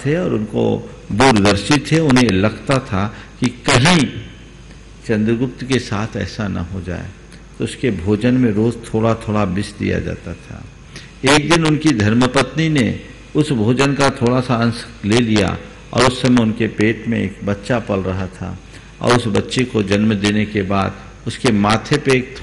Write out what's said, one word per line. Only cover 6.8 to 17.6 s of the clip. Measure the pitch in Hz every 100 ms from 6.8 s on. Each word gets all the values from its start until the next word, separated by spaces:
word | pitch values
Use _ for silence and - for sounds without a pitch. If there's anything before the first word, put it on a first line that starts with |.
जाए, | 90 85 90 - - - - -
तो |
उसके | 117 - 127
भोजन | 92 90 104 123
में | 127 120
रोज | 101 117 117 -
थोड़ा | 110 113 110
थोड़ा | - 104
विष | 98 92 -
दिया | - 98 87
जाता | 85 82 92
था। | - - - - - - - - - 131 151
एक | 147
दिन | 170 156
उनकी | 151 156
धर्मपत्नी | 113 104 120 123 135 131 156 160
ने | 147 101 92 - - - 151
उस | 147
भोजन | 123 107 127 139
का | 135 139
थोड़ा | 131 120 127
सा | 127 113
अंश | 117 117 - - 101
ले | 117
लिया | 113 104 90 85 - - -
और | 117 127
उस | 123
समय | 131 123
उनके | 110 107 110
पेट | - 107 110 117
में | 110
एक | 95 -
बच्चा | 98 101